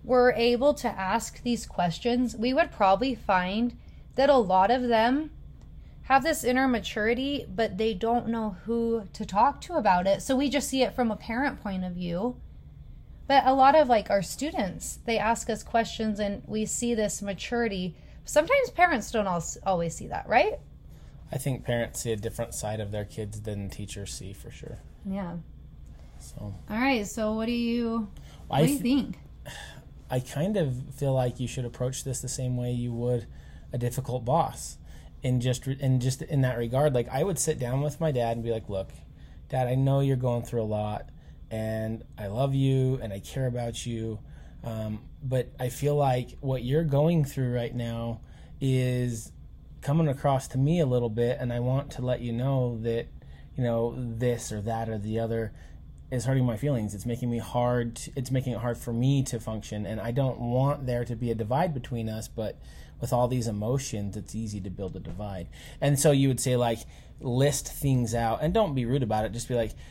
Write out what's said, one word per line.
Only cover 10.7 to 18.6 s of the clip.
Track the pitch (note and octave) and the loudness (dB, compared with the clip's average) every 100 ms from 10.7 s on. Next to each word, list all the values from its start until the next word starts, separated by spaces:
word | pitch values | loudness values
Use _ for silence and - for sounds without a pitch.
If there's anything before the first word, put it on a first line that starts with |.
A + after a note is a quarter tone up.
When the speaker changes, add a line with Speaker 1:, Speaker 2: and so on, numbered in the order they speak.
| C4 | 2
Speaker 1:
it | A#3+ | 2
from | - A#3 | 2 0
a | G#3 | -2
parent | - A#3 - F#3 | -4 -2 0 -2
point | G#3 F#3+ | -4 -4
of | F3+ | -4
view. | F3 F3 E3+ A#3 B3 - - - - - - - - - | -4 -2 -2 -2 -4 -12 -16 -18 -18 -16 -16 -16 -8 4
But | C#4 B3+ | 6 8
a | |
lot | C4+ C4 D#4 | 8 10 10
of, | C4+ | 8
like, | A3+ G3 | 6 4
our | G3+ | 2
students, | E3+ - G#3+ - F#3+ E3 - - - | 2 -4 -4 -2 -2 -4 -8 -8 -2
they | A3+ | 2
ask | G#3+ A3+ - | 2 0 0
us | G#3 | -4
questions | - A#3 A3+ - A3 G3+ | 0 2 2 0 -2 0
and | G3+ G3+ - | -2 -4 -4
we | G#3+ G#3+ | -4 -2
see | - A#3+ | -2 0
this | A3+ G#3 - | 2 0 -2
maturity. | G3+ F#3+ - A#3+ A#3 G3 F3+ - - - | -6 -6 -4 0 0 -2 -4 -8 -16 -16
Sometimes | - D4 E4 C#5 | 0 4 6 4